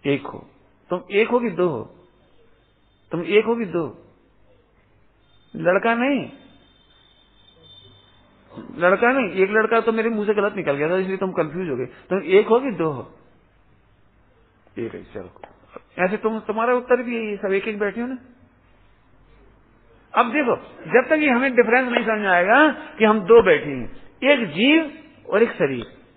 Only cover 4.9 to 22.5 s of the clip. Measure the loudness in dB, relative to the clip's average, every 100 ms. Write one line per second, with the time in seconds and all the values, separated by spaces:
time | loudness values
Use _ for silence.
4.9 | _ _ _ _ _ _ -4 0 2 2
5.9 | 0 0 -2 -4 -14 -20 -20 _ _ _
6.9 | _ _ _ _ _ _ _ -20 -20 -20
7.9 | _ _ _ _ _ _ -20 -16 0 2
8.9 | 4 2 2 -2 0 2 2 2 2 0
9.9 | 0 -2 -2 -2 0 0 -2 -4 -2 0
10.9 | 0 -2 -4 -4 -4 -4 -4 -6 -6 -6
11.9 | -10 -6 -6 4 4 6 2 0 -4 -4
12.9 | -4 -10 -18 _ _ _ _ _ _ _
13.9 | _ _ _ _ _ _ _ _ -10 -10
14.9 | -10 -16 -16 -16 -20 -20 _ _ -20 _
15.9 | -4 -2 -2 -4 -6 -8 -4 0 -2 0
16.9 | 0 0 -6 -6 -6 -2 -2 -2 -4 -4
17.9 | -4 -8 -10 -14 _ _ _ _ _ _
18.9 | _ _ _ _ _ -20 _ _ _ _
19.9 | _ _ 0 0 0 0 -2 -6 -18 0
20.9 | 0 2 2 2 2 2 2 4 4 2
21.9 | -2 -2 -2 2 2 4